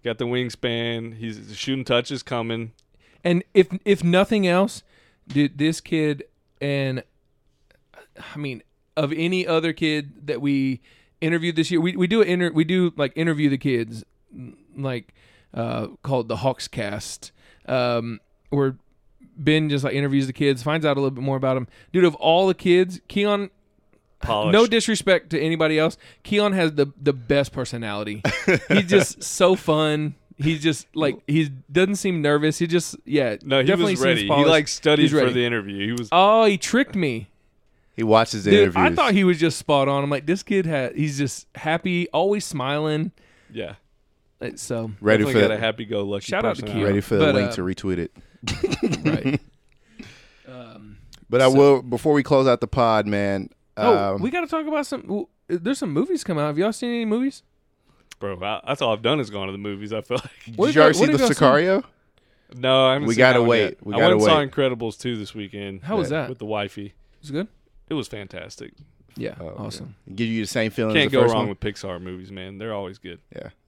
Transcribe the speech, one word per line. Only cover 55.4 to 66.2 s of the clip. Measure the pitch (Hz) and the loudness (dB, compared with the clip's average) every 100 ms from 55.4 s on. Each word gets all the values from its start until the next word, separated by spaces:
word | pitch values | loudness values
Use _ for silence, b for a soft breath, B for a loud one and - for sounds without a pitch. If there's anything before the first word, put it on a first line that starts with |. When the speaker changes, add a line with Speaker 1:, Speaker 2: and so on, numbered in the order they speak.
| _ | _
Speaker 2:
there's | 175 175 269 | -6 -4 -4
some | 220 | -4
movies | 143 277 339 | -2 -2 -4
coming | - 156 | -4 -4
out. | 147 | -2
Have | 147 | -2
y'all | 202 | -2
seen | 220 240 | -4 -6
any | 233 220 | -4 -2
movies? | 220 269 - _ _ _ _ _ _ _ - | -2 -4 -6 _ _ _ _ _ _ _ -12
Speaker 1:
Bro, | 101 92 | -10 -8
I, | 98 107 - | -6 -8 -6
that's | 139 | -2
all | 123 | 0
I've | 107 | 0
done | 113 151 | 0 0
is | 110 | -2
gone | 101 95 | -6 -8
to | |
the | 98 | -8
movies, | 104 98 104 | -8 -10 -8
I | 110 | -8
feel | - 120 | -4 -6
like. | - - - | -6 -20 -16
Speaker 3:
Did | 117 | -2
Speaker 2:
What | 226 | 2
Speaker 3:
you | |
Speaker 2:
did | 156 | 6
Speaker 3:
already | 151 160 | 6 6
Speaker 2:
y'all, | 220 | 2
Speaker 3:
see | |
Speaker 2:
what | 147 | 4
Speaker 3:
the | 247 | 2
Speaker 2:
did | 143 | 4
y'all | 143 139 | 4 6
see? | 175 | 4
Speaker 3:
Sicario? | 190 - _ _ _ _ _ _ 127 | 0 -2 _ _ _ _ _ _ -6
Speaker 1:
No, | 131 131 131 | 2 4 4
I | |
haven't | 131 147 | 2 0
Speaker 3:
We | 117 | 6
Speaker 1:
seen | |
Speaker 3:
gotta | 127 123 | 8 8
Speaker 1:
that | |
one | 117 | 4
Speaker 3:
wait. | 117 | 4
Speaker 1:
yet. | 104 - 104 | 2 -4 -6
Speaker 3:
We | |
Speaker 1:
I | 113 | 2
Speaker 3:
gotta | 113 107 | 4 6
Speaker 1:
went | 107 | 4
and | |
saw | 156 | 4
Speaker 3:
wait. | 139 | 0
Speaker 1:
Incredibles | 139 135 123 117 - | 0 -2 -2 -8 -6
two | 123 113 | -8 -6
this | 101 | -8
weekend | 110 101 101 101 98 | -10 -12 -10 -10 -10
Speaker 2:
How | 143 214 | -6 -4
was | 160 | -4
Speaker 3:
Yeah. | 151 | -4